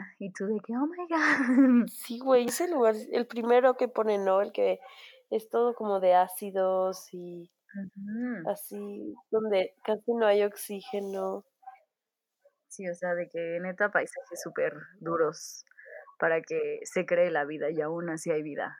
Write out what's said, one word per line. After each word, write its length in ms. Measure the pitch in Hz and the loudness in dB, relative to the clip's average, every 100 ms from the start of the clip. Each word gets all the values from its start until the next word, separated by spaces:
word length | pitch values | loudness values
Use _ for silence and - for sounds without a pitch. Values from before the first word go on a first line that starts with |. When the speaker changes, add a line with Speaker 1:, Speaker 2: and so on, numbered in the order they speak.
| 190 - | -14 -12
Speaker 1:
y 120 | 196 | -12
tú 140 | 190 202 | -6 -4
de 140 | 214 | -4
que, 140 | - 240 | -4 -4
"Oh 80 | 294 | -4
my 200 | 349 349 | -4 -4
God". 800 | 330 302 285 247 254 262 240 240 | 0 2 2 4 6 8 6 4
<laughs> 20 | |
Speaker 2:
Sí, 280 | - - 233 | -4 -10 -6
güey, 260 | 262 247 240 | 4 4 4
ese 220 | 240 359 | 0 0
lugar, 280 | 311 220 214 220 | 4 4 2 -2
el 140 | 240 233 | -4 -2
primero 500 | 233 233 240 262 254 | -2 4 6 6 4
que 100 | 247 | 0
ponen, 380 | 214 220 202 190 | 0 0 2 4
¿no? 160 | 190 | 2
El 100 | 208 | 2
que 280 | - 196 185 - - - - _ | 0 0 0 -6 -20 -20 -20 _
es 180 | 220 220 | -6 -2
todo 240 | 226 240 233 | 0 0 0
como 240 | 214 196 | -2 2
de 140 | 185 | 6
ácidos 960 | 180 185 - 208 190 190 185 185 185 - | 6 4 0 -4 0 2 2 0 -2 -10
y 400 | 180 175 175 170 _ _ 196 | -14 -12 -12 -16 _ _ -12
Speaker 1:
Ujú. 720 | 190 196 202 226 247 214 208 | -12 -10 -8 -4 -4 -4 -4
Speaker 2:
así, 680 | 202 - 202 202 202 208 - _ | -6 -8 -10 -10 -10 -10 -12 _
donde 420 | 220 220 196 185 - | 0 2 2 0 -4
casi 300 | - 208 - | -4 -2 0
no 120 | 233 220 | 2 4
hay 160 | 208 | 4
oxígeno. 1000 | 208 208 - 202 - 202 196 196 190 202 - _ - - _ _ _ _ _ _ _ _ _ | 2 -2 -10 -10 -6 -6 -6 -4 -4 -6 -10 _ -20 -20 _ _ _ _ _ _ _ _ _
Speaker 1:
Sí, 200 | - 185 | -10 -8
o 60 | |
sea, 220 | 175 180 175 | -4 -2 -2
de 120 | 175 | -2
que 280 | 170 165 170 | -6 -4 -4
neta 300 | 185 185 208 | -4 -2 0
paisajes 500 | 190 - - - 170 | 0 -2 -6 -14 -12
súper 320 | 170 156 147 147 156 180 | -8 -2 -2 -4 -14 -12
duros 680 | 160 165 156 160 - - - - - - - - | -4 0 0 -2 -12 -18 -20 -20 -20 -20 -20 -4
para 220 | 165 165 | 0 0
que 380 | 165 160 147 147 | -2 -4 -4 -6
se 220 | - 185 175 | -6 -4 0
cree 240 | 175 180 | 2 4
la 120 | 151 143 | 2 -2
vida 240 | 151 147 | -2 -2
y 100 | 165 | -2
aún 280 | 151 170 170 | -2 -4 -6
así 220 | 160 175 | -4 -2
hay 120 | 156 | -2
vida. 340 | 151 143 - - | -4 -6 -6 -8